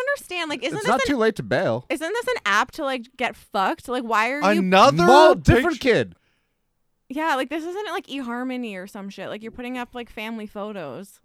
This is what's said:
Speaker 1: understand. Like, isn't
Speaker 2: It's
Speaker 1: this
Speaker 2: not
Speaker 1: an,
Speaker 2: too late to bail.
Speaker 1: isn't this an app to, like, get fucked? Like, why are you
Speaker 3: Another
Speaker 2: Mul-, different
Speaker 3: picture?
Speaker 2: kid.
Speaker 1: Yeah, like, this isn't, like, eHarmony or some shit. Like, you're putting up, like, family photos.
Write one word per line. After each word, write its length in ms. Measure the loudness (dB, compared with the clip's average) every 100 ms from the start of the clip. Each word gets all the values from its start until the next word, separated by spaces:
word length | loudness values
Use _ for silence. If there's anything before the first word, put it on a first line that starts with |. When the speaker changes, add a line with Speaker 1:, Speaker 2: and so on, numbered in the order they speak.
| -4
Speaker 1:
understand. 400 | -6 -6 -8 -6
Like, 160 | -6
isn't 140 | -6 -4
Speaker 2:
It's 80 | -2
Speaker 1:
this 20 |
Speaker 2:
not 100 | -2
Speaker 1:
an, 40 | 0
Speaker 2:
too 120 | 0
late 180 | 0 -2
to 60 |
bail. 420 | -4 -2 -2 -4 -4
Speaker 1:
isn't 180 | -8 -6
this 140 | -6 -4
an 80 | -4 -2
app 240 | 0 -2
to, 120 | -4
like, 300 | -6 -6 -10 -6
get 180 | -6 -6
fucked? 500 | -8 -2 -2 -2 -6
Like, 180 | -6
why 260 | -2 0 0
are 240 | 0 0
you 60 | 0
Speaker 3:
Another 440 | 4 6 6 6
Speaker 2:
Mul-, 300 | 8 10 10
different 460 | 8 4 4 4 0
Speaker 3:
picture? 100 | 2
Speaker 2:
kid. 220 | 2 0 -6 _ _ _ _ _ _ _ _ _
Speaker 1:
Yeah, 240 | -6 -2 -2
like, 140 | -2
this 120 | -6
isn't, 240 | -8 -8 -8
like, 180 | -8 -8
eHarmony 680 | -10 -8 -8 -6 -8 -8 -10
or 40 | -14
some 240 | -14 -14
shit. 180 | -12 -12
Like, 140 | -10
you're 100 | -12
putting 240 | -14 -12 -10
up, 180 | -10
like, 140 | -12 -14
family 380 | -12 -10 -10 -12
photos. 720 | -10 -10 -10 -12 -12 -16 _